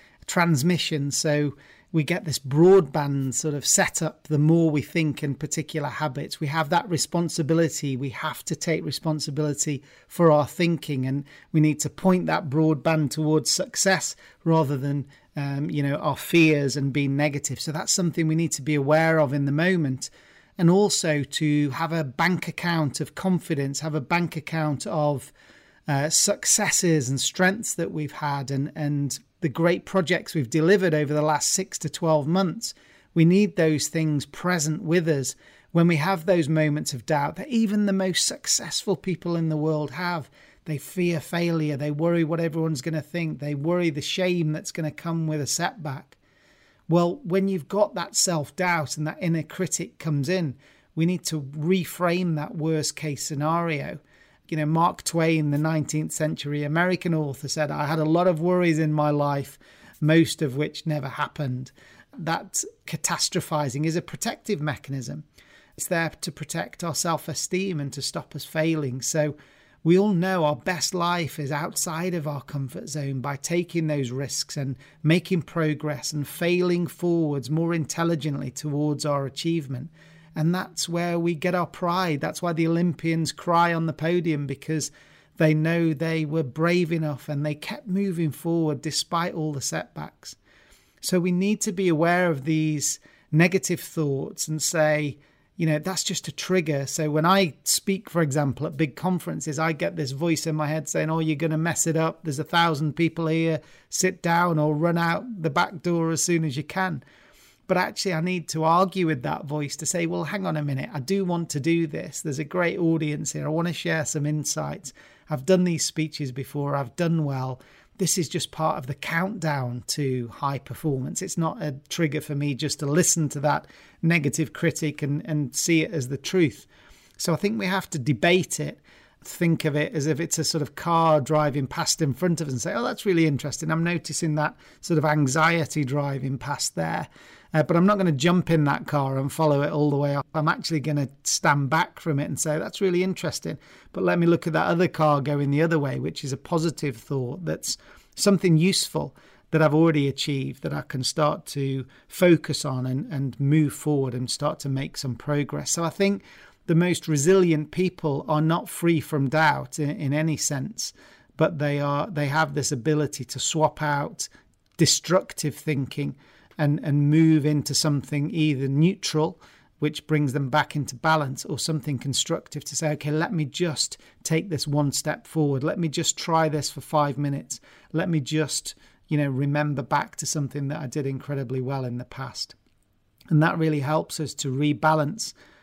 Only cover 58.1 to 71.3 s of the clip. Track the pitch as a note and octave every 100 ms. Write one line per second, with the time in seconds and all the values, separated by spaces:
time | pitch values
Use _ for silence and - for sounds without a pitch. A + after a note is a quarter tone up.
58.1 | E3 F3+ D#3+ F3 F3+ F3 D#3 D#3+ D3+ D3+
59.1 | D3 C#3+ C#3 - - - - - - D3+
60.1 | E3 E3 - D#3 B2+ D3+ - D#3+ D3+ C#3
61.1 | B2+ C#3+ - C#3 B2+ B2+ _ - - _
62.1 | C#4+ D#3+ E3+ F#3+ - G#4 - - D#3+ -
63.1 | E3+ - F3+ - D#3 C#3+ C#3 D#3+ E3 -
64.1 | - A3+ - - G3 D3+ B2 - C3+ B2
65.1 | D3 - _ _ - _ - - E3+ E3
66.1 | - - - D3 E3 F3 - E3+ D3+ F3
67.1 | D#3+ - C#3+ - F#3 G3 E3 C#3 C#3 -
68.1 | E3 - D3+ - D#3+ D#3+ D#3+ C#3 B2+ -
69.1 | D#3+ D3+ C#3+ - _ _ _ D#3+ F3+ G#3
70.1 | F3+ F#3 F#3 D3+ D3 - F3 - F#3 F3
71.1 | F3 D#3